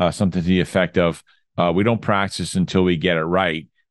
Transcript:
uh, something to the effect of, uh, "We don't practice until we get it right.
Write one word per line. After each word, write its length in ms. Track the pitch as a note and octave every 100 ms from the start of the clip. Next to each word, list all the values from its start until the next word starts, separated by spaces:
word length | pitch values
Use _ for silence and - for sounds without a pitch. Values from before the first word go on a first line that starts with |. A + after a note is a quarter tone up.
uh, 80 | F2
something 320 | - G2+ F2+
to 60 | E2+
the 120 | F#2
effect 380 | E2+ G2 F2 F#2+
of, 240 | E2+ D#2+ - _ _ -
uh, 140 | F2
"We 100 | E2+
don't 180 | G#2 A#2
practice 520 | - G2+ G2 - F2+
until 280 | F#2+ - F#2+
we 140 | F#2 F2
get 200 | F2+ E2
it 80 |
right. 440 | D#2+ F#2 F2+ D#2+ - _ _